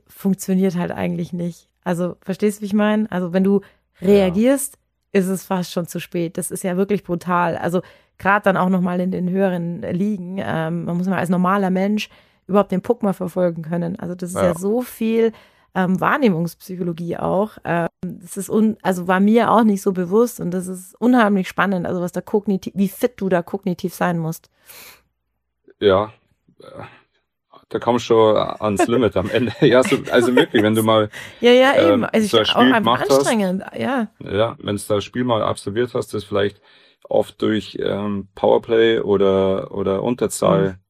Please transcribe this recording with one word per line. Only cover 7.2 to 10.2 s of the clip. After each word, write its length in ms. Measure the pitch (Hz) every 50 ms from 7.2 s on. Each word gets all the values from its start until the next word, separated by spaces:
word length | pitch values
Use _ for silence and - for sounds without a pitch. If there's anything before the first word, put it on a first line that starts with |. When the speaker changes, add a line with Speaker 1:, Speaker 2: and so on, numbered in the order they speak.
| - 175 180 175 175 170 160 -
Speaker 1:
Also 240 | - 170 170 185 - - - _ _ _ _ -
grad 280 | - 185 196 208 -
dann 120 | 202 180 160
auch 120 | 180 185
nochmal 300 | 190 185 180 185 180 180
in 100 | 180 185
den 180 | 185 175 180 175
höheren 520 | 180 190 196 190 180 175 170 170 170 160
Ligen. 560 | - - 180 170 202 214 214 180